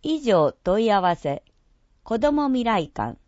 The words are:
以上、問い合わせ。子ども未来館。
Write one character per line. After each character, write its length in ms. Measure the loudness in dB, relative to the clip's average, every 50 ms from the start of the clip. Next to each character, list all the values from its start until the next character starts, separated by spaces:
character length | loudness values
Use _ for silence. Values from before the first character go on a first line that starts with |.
以 180 | -4 -4 -6 -2
上、 320 | 0 2 4 4 4 2
問 340 | 0 _ _ -2 0 0 2
い 60 | 2
合 80 | 2 2
わ 160 | 2 0 -2
せ。 280 | -2 -4 -6 -6 -6 _ _ _ _ _ _ _ _ _ _ _ _ _
子 160 | -6 -2 0
ど 140 | 0 0 0
も 140 | 0 0
未 180 | 0 -2 -2 0
来 240 | 0 0 0 -2 -4
館。 280 | _ -8 -8 -8 -8 _ _